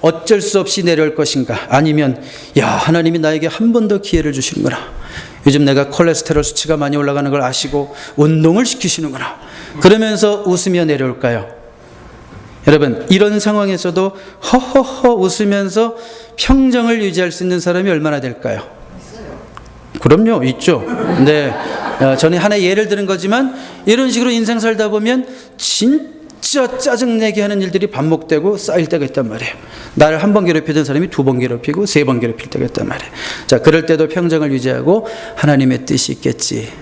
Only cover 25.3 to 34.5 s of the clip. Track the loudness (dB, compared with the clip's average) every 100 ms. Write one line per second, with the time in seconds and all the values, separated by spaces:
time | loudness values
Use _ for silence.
25.3 | -12 -20 -8 -4 0 2 2 -2 -18 -20
26.3 | -6 -2 0 0 -2 -2 0 0 0 0
27.3 | 0 -2 -2 -2 -2 -2 -2 0 0 2
28.3 | 0 0 -2 0 0 0 -2 -2 -2 -4
29.3 | -6 -10 -12 -18 -20 -10 2 4 4 2
30.3 | 2 4 0 0 -2 0 -2 -2 0 0
31.3 | 0 -2 -4 -4 -2 0 0 0 0 -2
32.3 | -6 -8 -6 -4 -4 -6 -8 -12 -14 -12
33.3 | -10 0 4 6 4 2 2 2 0 0
34.3 | 0 0